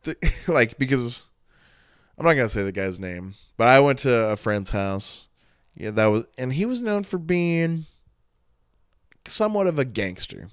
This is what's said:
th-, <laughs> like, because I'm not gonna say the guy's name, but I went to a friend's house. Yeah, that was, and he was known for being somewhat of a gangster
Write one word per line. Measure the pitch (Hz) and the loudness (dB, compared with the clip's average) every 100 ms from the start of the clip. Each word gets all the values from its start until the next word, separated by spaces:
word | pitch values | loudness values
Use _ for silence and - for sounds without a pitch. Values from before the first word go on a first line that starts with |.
th-, | - - 165 | -10 0 0
<laughs> | - - | 0 0
like, | 156 117 - | 4 2 0
because | 135 135 120 - - _ _ _ _ _ _ _ _ - | 0 0 -2 -8 -12 _ _ _ _ _ _ _ _ 0
I'm | |
not | 165 | 2
gonna | 147 113 | 2 2
say | 104 | 0
the | 98 | -2
guy's | 95 95 90 | -2 -4 -6
name, | 95 90 92 98 _ - | -10 -10 -12 -16 _ 2
but | 117 | 8
I | 135 | 8
went | 143 135 | 8 4
to | 135 | 2
a | 117 110 | 2 2
friend's | 104 110 104 95 | -2 -2 -2 -2
house. | 104 98 98 - - - _ _ _ _ | -4 -4 -4 -6 -8 -16 _ _ _ _
Yeah, | - 107 | -10 -4
that | 107 110 | 2 2
was, | 107 117 - | 2 -4 -8
and | 127 | -4
he | 139 | -2
was | 220 247 | -2 -2
known | 233 202 | -2 -4
for | 196 180 | -4 -6
being | 160 180 170 165 165 165 156 _ _ _ _ _ _ _ _ _ _ _ _ _ | -2 0 0 0 0 -4 -8 _ _ _ _ _ _ _ _ _ _ _ _ _
somewhat | - - 214 208 190 | -8 -2 0 0 0
of | 156 | 0
a | |
gangster | 131 110 98 90 - 50 92 | -4 -4 -6 -6 -12 -12 -18